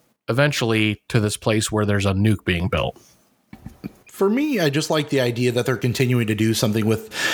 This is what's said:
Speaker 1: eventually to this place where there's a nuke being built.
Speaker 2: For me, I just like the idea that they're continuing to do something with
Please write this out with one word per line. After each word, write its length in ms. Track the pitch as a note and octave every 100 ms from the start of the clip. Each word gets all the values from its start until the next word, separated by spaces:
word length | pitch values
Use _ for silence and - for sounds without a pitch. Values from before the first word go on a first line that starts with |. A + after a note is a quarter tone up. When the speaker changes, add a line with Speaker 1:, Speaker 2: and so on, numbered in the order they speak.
| _ _ -
Speaker 1:
eventually 760 | A#2+ D3 - A2+ A2 G#2+ G2+ -
to 100 | A#2
this 180 | G#2 -
place 340 | A#2+ A2 -
where 140 | G#2+ G#2
there's 220 | G2+ G2
a 60 |
nuke 300 | F#2+ G#2+ G2+
being 240 | - F2 F2+
built. 320 | D2 - - - _ _ _ _ - - - - - -
Speaker 2:
For 220 | - G3+
me, 300 | B3 D4+ A3+
I 100 | D3+
just 180 | C#3+ D3+
like 200 | D#3 D3
the 120 | C#3
idea 300 | A#2+ A#2 B2
that 140 | A#2+ B2+
they're 100 | A#2+
continuing 500 | B2 A2 B2 B2 A2
to 80 | G#2
do 180 | A2+
something 320 | G#2+ A2+ A2 G#2+
with 260 | A2 - - -